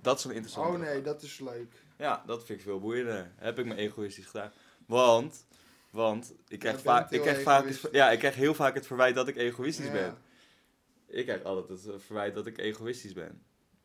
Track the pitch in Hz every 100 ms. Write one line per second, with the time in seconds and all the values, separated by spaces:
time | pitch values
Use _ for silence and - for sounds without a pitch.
0 | 127 135 135 113 107 139 165 175 156 139
1 | 143 147 143 - 131 120 117 - _ -
2 | 143 - - 117 117 101 101 95 107 120
3 | 117 104 87 - 113 117 120 104 104 107
4 | 104 98 92 110 104 - _ _ - 117
5 | 123 117 147 - _ _ _ _ _ 107
6 | 113 107 - - _ 101 113 107 135 120
7 | - 123 151 139 139 139 135 135 156 143
8 | 131 117 143 127 147 156 135 131 - 127
9 | 127 127 127 120 120 120 135 - 143 104
10 | 90 82 _ _ _ _ _ _ _ _
11 | - 110 127 95 90 95 90 92 104 101
12 | - 107 101 98 107 110 107 107 113 123
13 | 101 90 82 80 _ _ _ _